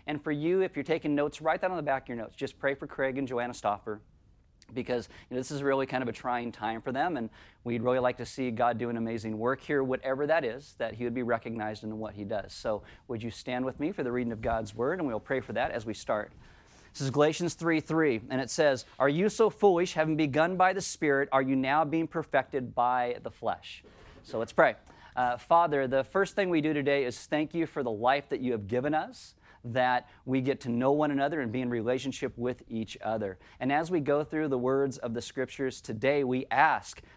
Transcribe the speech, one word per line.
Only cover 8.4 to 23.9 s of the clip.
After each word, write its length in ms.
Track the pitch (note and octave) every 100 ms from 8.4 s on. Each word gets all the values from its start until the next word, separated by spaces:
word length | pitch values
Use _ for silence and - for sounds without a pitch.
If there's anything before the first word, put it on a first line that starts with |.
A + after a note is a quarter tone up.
| B2+
God 260 | A2 A#2+ A2+
do 120 | A#2+
an 60 | A#2
amazing 420 | A2+ A#2 A2 G#2+
work 220 | A#2 C3+
here, 240 | - D3
whatever 420 | C3 B2+ C3+ C3 D3
that 180 | D#3+ B2+
is, 300 | B2 C#3+ -
that 160 | A2+
he 100 | G#2+
would 100 | A#2+
be 100 | A#2+
recognized 600 | A#2 A2+ A#2+ A2+ G#2+ G#2+
in 160 | A2 A2
what 140 | G#2+
he 100 | G2+
does. 300 | G2+ G#2+ F#2+
So 300 | - A#2+ G#2 - - -
would 120 | A#2
you 100 | A2+
stand 340 | - - B2 C3
with 160 | B2
me 100 | D3+
for 100 | G3
the 120 | B2+
reading 180 | B2 A#2+
of 100 | A2
God's 320 | A#2 A2+ A2
Word, 260 | A2 B2 F#3
and 80 | D3
we'll 100 | A2
pray 220 | - C3+
for 100 | -
that 180 | A#2+ C#3+
as 140 | A#2 A2+
we 80 |
start. 380 | G#2 - G#2+ G#2 - - - - - -
This 80 | -
is 80 | C3+
Galatians 460 | C3 D3 D3+ F3 -
three 260 | E3 D#3+
three, 400 | - D#3+ D#3 A2+ B2
and 100 | C3
it 100 | B2
says, 360 | - D3+ C3 - -
"Are 120 | C#3
you 180 | D3+ G3+
so 220 | - A3
foolish, 440 | - G#3 E3+ F3+
having 220 | E3 D#3 D#3
begun 400 | D3+ C#3 D#3+ F#3
by 160 | F#3
the 80 | F#3+
Spirit, 480 | - - D#3 C#3 C#3+
are 80 | C3+
you 160 | C3+ C3+
now 260 | C3 D3+
being 240 | D3+ D#3+ E3
perfected 680 | E3 D#3 C#3 B2 C#3+ A#2+
by 440 | A#2 B2 B2 B2 A#2+
the 80 | G#2+
flesh?" 520 | - A2+ F2 - - -